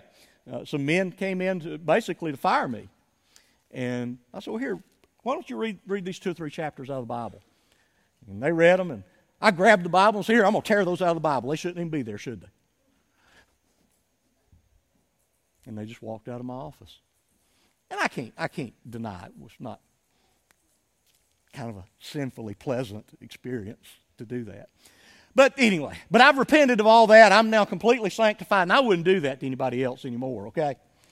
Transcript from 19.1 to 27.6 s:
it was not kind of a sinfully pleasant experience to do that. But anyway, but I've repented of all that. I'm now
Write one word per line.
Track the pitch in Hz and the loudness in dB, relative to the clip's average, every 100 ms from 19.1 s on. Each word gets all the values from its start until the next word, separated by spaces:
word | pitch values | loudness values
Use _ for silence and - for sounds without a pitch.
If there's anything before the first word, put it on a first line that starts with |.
| 92 - | -12 -18
it | - | -20
was | 131 - | -20 -18
not | 131 104 _ _ _ _ _ _ _ _ _ _ _ _ _ _ _ _ _ | -18 -18 _ _ _ _ _ _ _ _ _ _ _ _ _ _ _ _ _
kind | - 117 | -16 -14
of | 101 | -14
a | 90 _ | -20 _
sinfully | - 151 135 - 110 | -14 -8 -8 -10 -14
pleasant | 110 - 123 123 104 - _ | -10 -6 -6 -6 -12 -18 _
experience | 117 - 127 123 101 - - - _ - | -20 -16 -10 -10 -10 -16 -20 -20 _ -20
to | 113 | -12
do | 123 | -10
that. | 107 101 - _ _ _ _ _ _ | -10 -16 -20 _ _ _ _ _ _
But | - 269 - | 4 4 4
anyway, | 233 180 127 - - | 2 2 -4 -12 0
but | 214 | 6
I've | 269 277 | 8 6
repented | 220 302 277 233 | 4 4 4 4
of | 214 | 6
all | 226 220 | 6 10
that. | 220 214 | 10 10
I'm | 202 220 | 8 4
now | 220 | 2